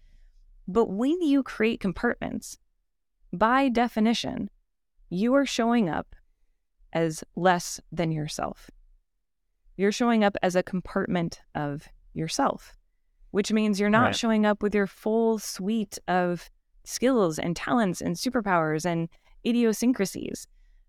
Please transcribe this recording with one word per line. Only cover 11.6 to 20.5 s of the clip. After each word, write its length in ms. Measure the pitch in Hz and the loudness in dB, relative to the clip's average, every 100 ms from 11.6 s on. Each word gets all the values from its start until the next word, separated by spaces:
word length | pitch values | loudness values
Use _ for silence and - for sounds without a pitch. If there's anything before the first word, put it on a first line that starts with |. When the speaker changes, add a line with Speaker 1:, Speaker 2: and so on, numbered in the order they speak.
| 147 143 - - - | -6 -6 -12 -20 -14
Speaker 1:
yourself, 600 | 156 160 - 262 - - - _ _ _ _ - | -8 -4 0 0 -2 -10 -20 _ _ _ _ -4
which 220 | 190 208 | -2 0
means 260 | 214 214 196 | 2 2 2
you're 120 | 208 | 2
not 160 | 220 247 | 4 4
Speaker 2:
Right. 100 | 202 | 2
Speaker 1:
showing 280 | 233 220 | 0 2
up 160 | 214 208 | 2 2
with 140 | 208 | 0
your 140 | 208 196 | 0 -2
full 500 | - 214 226 226 220 | -4 -2 0 2 0
suite 600 | - - 190 226 202 - - | -4 -6 -4 -4 -4 -8 -2
of 420 | 180 180 175 - _ _ _ | 0 0 -2 -8 _ _ _
skills 560 | - - 240 254 180 156 | -12 0 2 4 2 0
and 160 | 175 | -4
talents 460 | 165 - 247 196 170 | -4 0 2 2 0
and 160 | 170 170 | -4 -4
superpowers 680 | 254 247 208 175 156 156 | -2 -2 0 2 2 0
and 240 | 180 165 165 - _ - | 0 -2 -4 -8 _ -6
idiosyncrasies. 1040 | - 240 233 202 233 254 190 - - - - | -2 2 2 2 0 2 -2 -4 -10 -10 -14